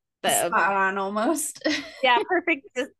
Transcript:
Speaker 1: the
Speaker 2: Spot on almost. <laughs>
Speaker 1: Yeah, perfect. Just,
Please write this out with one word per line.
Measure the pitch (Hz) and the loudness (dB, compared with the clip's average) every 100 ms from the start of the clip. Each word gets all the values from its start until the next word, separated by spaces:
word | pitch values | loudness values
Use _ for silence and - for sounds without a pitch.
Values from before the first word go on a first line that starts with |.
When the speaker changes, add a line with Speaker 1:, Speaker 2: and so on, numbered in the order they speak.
| _ _ | _ _
Speaker 1:
the | 185 117 165 | 0 2 2
Speaker 2:
Spot | 202 175 | 2 2
on | 196 190 196 | 2 0 0
almost. | 196 214 240 302 - - 311 | -4 -2 0 0 -4 -4 -2
<laughs> | 285 - - | -2 -6 -2
Speaker 1:
Yeah, | 254 240 440 | 2 2 2
perfect. | 349 - 277 - | -2 0 -4 -4
Just, | 254 277 _ | -8 -8 _